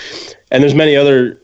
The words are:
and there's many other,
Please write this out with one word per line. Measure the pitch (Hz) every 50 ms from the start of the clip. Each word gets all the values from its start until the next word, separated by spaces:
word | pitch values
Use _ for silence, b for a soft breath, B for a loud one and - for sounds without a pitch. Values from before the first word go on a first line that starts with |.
| B B B B B B B B B B
and | 127 127 143
there's | 143 139
many | 151 156 151 143
other, | 139 143 143 135 127 123 117 - -